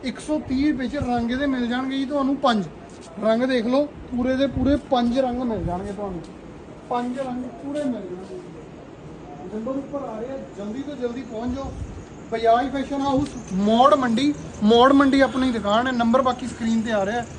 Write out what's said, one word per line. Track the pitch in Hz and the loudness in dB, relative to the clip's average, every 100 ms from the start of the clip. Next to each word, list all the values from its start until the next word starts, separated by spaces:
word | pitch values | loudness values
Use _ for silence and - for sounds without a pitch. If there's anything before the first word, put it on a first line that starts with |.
ਇੱਕ | 262 - | -6 -8
ਸੌ | - 302 - | -4 -4 0
ਤੀਹ | 262 294 | 0 2
ਰੁਪਏ | 254 247 | 0 -2
'ਚ | 285 | -2
ਰੰਗ | 247 240 233 | -2 0 0
ਇਹਦੇ | 254 285 | 0 0
ਮਿਲ | 262 240 | 0 0
ਜਾਣਗੇ | 247 262 269 | -2 -2 -2
ਜੀ | 269 | -2
ਤੁਹਾਨੂੰ | 294 269 285 | 0 0 2
ਪੰਜ। | 269 220 160 - - - - - | 4 2 0 -8 -18 -18 -16 -2
ਰੰਗ | 208 226 | 2 2
ਦੇਖ | 254 254 226 | 2 2 2
ਲਓ, | 262 294 - - | 2 2 -4 -6
ਪੂਰੇ | 247 254 262 | -2 0 2
ਦੇ | 277 | 2
ਪੂਰੇ | 262 262 285 - | 2 2 2 2
ਪੰਜ | 254 240 247 | 2 2 2
ਰੰਗ | 262 240 | 0 0
ਮਿਲ | 247 208 170 | -2 -2 -2
ਜਾਣਗੇ | 180 202 | -4 -6
ਤੁਹਾਨੂੰ, | 196 202 175 156 - - - - - - | -6 -6 -8 -10 -16 -18 -18 -18 -18 -4
ਪੰਜ | 240 247 247 | -4 -2 -4
ਰੰਗ | 262 247 247 - | -4 -6 -8 -10
ਪੂਰੇ | 277 294 | -6 -4
ਮਿਲ | 269 220 | -2 -4
ਜਾਣਗੇ। | 185 180 196 185 175 160 151 - - - - - - - 190 | -6 -10 -10 -14 -14 -16 -16 -18 -18 -18 -16 -16 -16 -14 -10
ਨੰਬਰ | 214 233 | -8 -4
ਉੱਪਰ | 269 269 285 240 | -6 -6 -8 -8
ਆ | 214 | -8
ਰਿਹਾ, | 247 269 - 180 | -8 -10 -12 -10
ਜਲਦੀ | 208 240 | -8 -8
ਤੋਂ | 294 285 | -8 -6
ਜਲਦੀ | 247 240 | -6 -6
ਪਹੁੰਚ | 233 220 247 262 | -10 -8 -6 -6
ਜਾਓ। | 269 - - - - - - | -8 -10 -10 -12 -14 -16 -8
ਬਜਾਜ | 226 226 233 269 | 0 4 4 2
ਫੈਸ਼ਨ | 277 254 277 | -2 -4 -2
ਹਾਊਸ, | 277 269 294 247 - | 0 0 -2 -6 -6
ਮੌੜ | 185 208 226 269 294 | 0 4 6 8 6
ਮੰਡੀ, | 254 226 285 285 - - | 4 2 2 0 -8 0
ਮੌੜ | 208 233 254 | 6 8 10
ਮੰਡੀ | 277 277 277 | 8 8 6
ਆਪਣੀ | 262 254 262 | 4 4 0
ਦੁਕਾਨ | 226 202 214 254 | 0 2 2 2
ਹੈ। | |
ਨੰਬਰ | 247 233 233 | 2 4 4
ਬਾਕੀ | 240 240 247 | 4 0 -4
ਸਕਰੀਨ | - 226 226 | -4 0 0
'ਤੇ | 220 | 2
ਆ | 214 196 | 0 0
ਰਿਹਾ | 233 226 | -2 -6